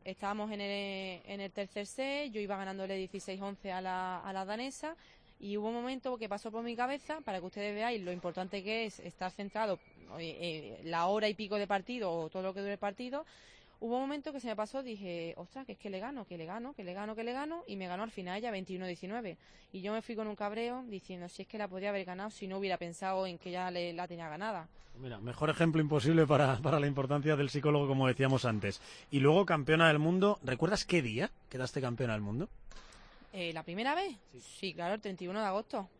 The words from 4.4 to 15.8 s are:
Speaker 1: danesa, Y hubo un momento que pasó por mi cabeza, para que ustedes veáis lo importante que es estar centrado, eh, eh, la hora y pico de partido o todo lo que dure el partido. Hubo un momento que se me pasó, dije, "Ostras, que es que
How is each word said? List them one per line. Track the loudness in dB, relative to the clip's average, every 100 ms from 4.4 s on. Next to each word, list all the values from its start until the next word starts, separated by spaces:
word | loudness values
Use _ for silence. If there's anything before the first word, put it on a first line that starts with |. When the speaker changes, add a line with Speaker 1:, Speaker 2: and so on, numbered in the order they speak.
| -4
Speaker 1:
danesa, | -4 -4 -6 -8 -8 -16 -20 -20 -12
Y | -4 -2
hubo | -2
un | -2
momento | -2 -4 -4 -4
que | -4
pasó | -4 -4
por | -6
mi | -4 -2
cabeza, | -2 -2 -6 -8 -4
para | -4
que | -6
ustedes | -4 -4 -2
veáis | -2 -2
lo | -4
importante | -4 -4 -4 -4 -4
que | -2 -2 -2
es | -6
estar | -14 -6 -8
centrado, | -6 -6 -2 0 0 -4 -20 -14 -8
eh, | -8 -4
eh, | -4 -6 -8 -10 -2
la | 2 2
hora | 4 2
y |
pico | 0 -2 -2
de | 2
partido | 0 0 -2 0
o | 0 -2
todo | -4
lo | -4
que | -4
dure | -4
el | -2
partido. | -4 -4 -6 -6 -8 -18 -20 -20 -20 -8
Hubo | -2 0
un |
momento | 0 -4 -6
que | -6
se | -4
me | -4
pasó, | -2 -4
dije, | -6 -8 -6 -4 -6 -8
"Ostras, | -12 -14 -12
que |
es |
que | -12